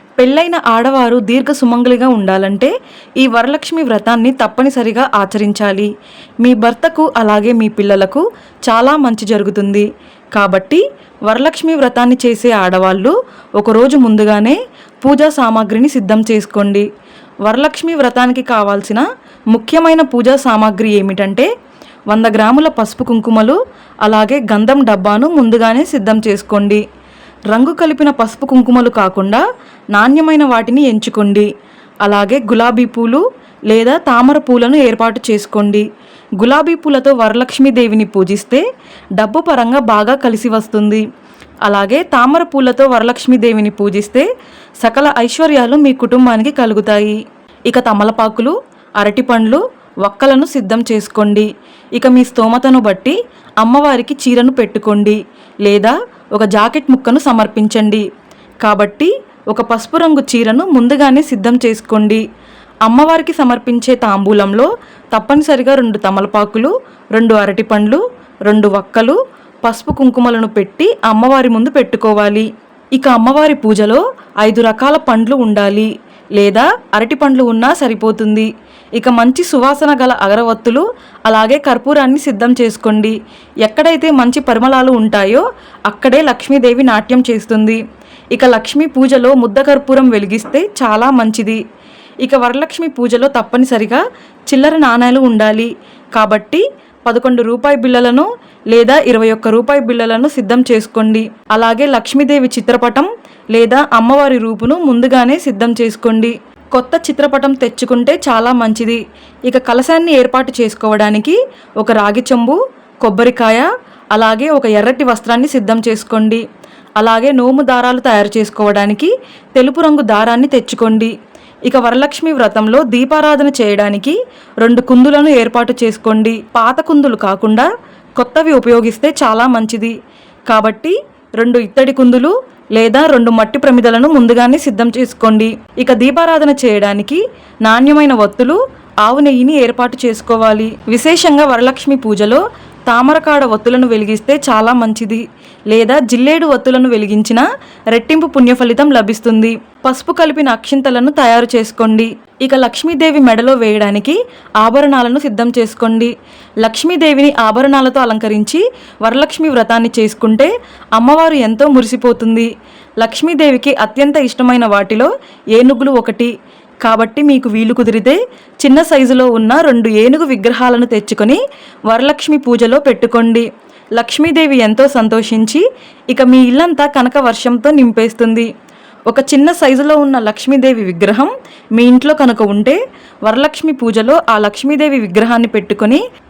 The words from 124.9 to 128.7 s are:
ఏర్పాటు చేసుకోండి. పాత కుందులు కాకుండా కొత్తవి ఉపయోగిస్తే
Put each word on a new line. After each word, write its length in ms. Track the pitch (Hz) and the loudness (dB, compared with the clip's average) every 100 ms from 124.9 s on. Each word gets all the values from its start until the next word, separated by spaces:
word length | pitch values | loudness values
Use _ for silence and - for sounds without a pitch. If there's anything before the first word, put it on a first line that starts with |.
| 247 269 294 302 | 4 4 4 4
ఏర్పాటు 440 | 262 226 240 233 247 | 2 2 -2 -2 -2
చేసుకోండి. 600 | 226 214 220 220 220 226 - 233 | -4 -2 -2 0 0 -4 -6 -2
పాత 260 | 226 254 | 0 -2
కుందులు 340 | 330 294 285 220 | 0 0 2 -2
కాకుండా 640 | 196 190 214 220 302 453 - - _ - | -4 -2 0 0 0 -4 -12 -20 _ -6
కొత్తవి 380 | 247 311 320 | -2 0 2
ఉపయోగిస్తే 560 | 269 240 | 0 2